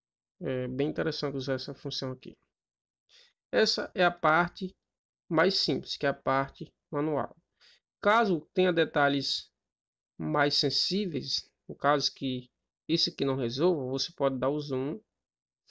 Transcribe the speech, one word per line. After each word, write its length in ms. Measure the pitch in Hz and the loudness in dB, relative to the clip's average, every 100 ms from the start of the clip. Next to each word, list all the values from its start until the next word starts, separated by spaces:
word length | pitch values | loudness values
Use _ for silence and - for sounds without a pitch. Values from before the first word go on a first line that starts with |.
| _ _ _ - | _ _ _ -12
É 280 | 165 127 127 | -6 -4 -4
bem 220 | 127 147 | -2 -2
interessante 460 | 156 160 151 143 139 | -2 -4 -2 -4 -4
usar 180 | 131 | -4
essa 200 | 131 - | -4 -6
função 380 | 135 143 - 131 | -10 -10 -8 -8
aqui. 240 | 131 - - _ _ _ _ _ _ _ _ _ _ _ | -10 -14 -20 _ _ _ _ _ _ _ _ _ _ _
Essa 400 | 202 214 - - | 2 2 2 -4
é 100 | - | 0
a 60 | 175 | 0
parte 640 | 175 156 160 175 - 185 - _ _ _ _ - | 2 2 4 2 -4 -12 -12 _ _ _ _ -2
mais 280 | 160 180 | 2 2
simples, 420 | - - 143 135 - | 2 0 -2 -4 -4
que 80 | |
é 60 | 143 | -2
a 40 | |
parte 560 | 139 - 135 135 - - _ - | -2 0 0 -2 -8 -16 _ -10
manual. 440 | 147 151 147 - - _ _ - _ _ _ | -4 -2 -2 -4 -10 _ _ -20 _ _ _
Caso 440 | 202 220 214 165 - | 2 4 4 0 -2
tenha 180 | - 185 | 0 2
detalhes 800 | 165 156 156 143 143 135 - - _ _ _ _ _ _ - | 4 2 4 2 2 -2 -6 -8 _ _ _ _ _ _ -8
mais 380 | 160 151 147 - | -2 2 2 2
sensíveis, 920 | 143 - - 185 202 147 139 - - _ - | 0 0 -2 -2 -2 -4 -4 -6 -8 _ -18
no 80 | |
caso 380 | - 143 147 139 | -4 2 2 0
que 380 | - 135 127 123 _ _ _ - | -4 -6 -6 -8 _ _ _ -2
esse 220 | 160 - | 0 0
aqui 160 | - | 0
não 100 | 139 | 0
resolva, 560 | 135 120 127 175 165 127 | 0 -2 0 2 2 0
você 220 | 135 - | -4 -4
pode 260 | - 139 131 | 0 0 2
dar 120 | 135 | 0
o 100 | 151 | 0
zoom 400 | 147 131 135 214 - _ _ _ _ _ _ | -2 -2 -2 -6 -10 _ _ _ _ _ _